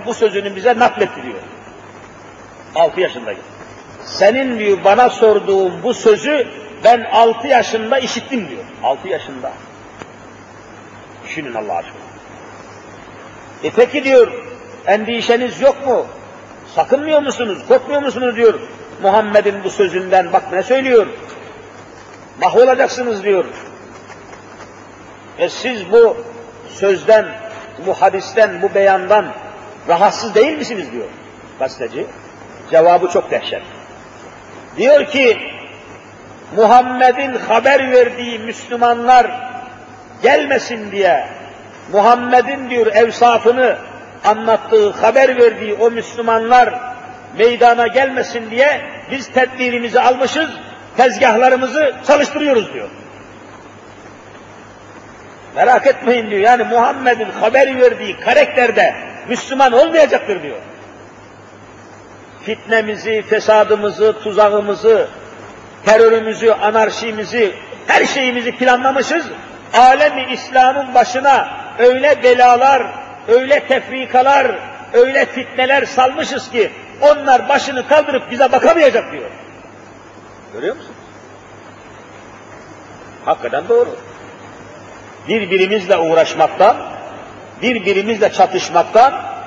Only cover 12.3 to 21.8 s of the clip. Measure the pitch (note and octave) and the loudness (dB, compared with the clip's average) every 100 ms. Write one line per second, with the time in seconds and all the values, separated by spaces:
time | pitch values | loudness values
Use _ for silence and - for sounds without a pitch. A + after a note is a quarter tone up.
12.3 | - - - - - - - - - - | -20 -20 -20 -20 -20 -20 -20 -20 -20 -20
13.3 | - - - D3+ G#3 B3 D4 C4+ C4 G#3+ | -20 -20 -10 -4 0 0 0 2 4 4
14.3 | - - - - - - G#3+ A3 A#3 A3 | 0 -14 -20 -20 -10 -2 -2 -2 -6 0
15.3 | A#3+ B3 D#3 C4+ - C#4 G#3 A#2+ - - | 0 -2 0 0 0 -2 -2 -4 -14 -20
16.3 | - - - - E3 D#3 C4 D#4 D4+ C#4 | -20 -20 -20 -10 -4 -2 -2 0 0 0
17.3 | - A3+ E3 - B3+ - C#4+ C#4 A3 B3 | -6 -6 -6 0 0 0 -4 -4 -4 -4
18.3 | A3 A#3 - - - - - G3 G#3 G#3+ | 2 2 2 -8 -18 -20 -4 0 2 2
19.3 | G#3 G3+ G3+ F#3 - F#3+ F3+ F#3 F#3 E3+ | 2 2 -4 -8 -2 -2 -2 0 0 2
20.3 | F3+ - F#3 F#3 C4 C4 A#3 E3 - - | -2 -2 -6 -2 -2 2 2 2 -6 -18
21.3 | - - - - - | -20 -20 -20 -20 -20